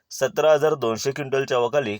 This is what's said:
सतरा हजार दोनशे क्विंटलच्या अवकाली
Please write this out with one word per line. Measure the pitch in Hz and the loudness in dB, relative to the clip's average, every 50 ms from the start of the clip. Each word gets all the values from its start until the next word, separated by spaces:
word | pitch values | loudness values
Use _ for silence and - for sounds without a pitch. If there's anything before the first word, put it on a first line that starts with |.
| _ _ | _ _
सतरा | - - 135 127 - - 151 156 156 | -4 -2 -2 -2 0 2 4 4 6
हजार | 147 143 156 156 | 6 4 0 0
दोनशे | 143 123 113 113 110 - 139 131 | 0 -2 -2 -2 -2 -4 -6 -4
क्विंटलच्या | 143 147 131 127 135 135 131 139 123 | -4 -6 -4 -2 -2 -2 0 0 0
अवकाली | 120 120 127 147 139 107 104 | 0 0 0 -2 -2 -2 -6